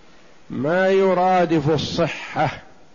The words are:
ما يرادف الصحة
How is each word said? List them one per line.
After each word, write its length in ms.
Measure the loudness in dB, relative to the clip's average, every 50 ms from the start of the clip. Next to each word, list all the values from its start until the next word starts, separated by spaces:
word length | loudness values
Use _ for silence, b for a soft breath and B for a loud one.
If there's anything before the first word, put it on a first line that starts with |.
| b b b b b b b b -16 -10
ما 380 | -6 -4 -2 0 0 2 2 2
يرادف 800 | 2 2 2 2 2 2 2 2 4 2 2 2 2 0 2 2
الصحة 920 | 0 0 -2 -4 -2 -2 -2 -2 -4 -8 -12 -8 -4 -2 -2 -2 -4 -6 -14 -20 -20 -20 -20 -20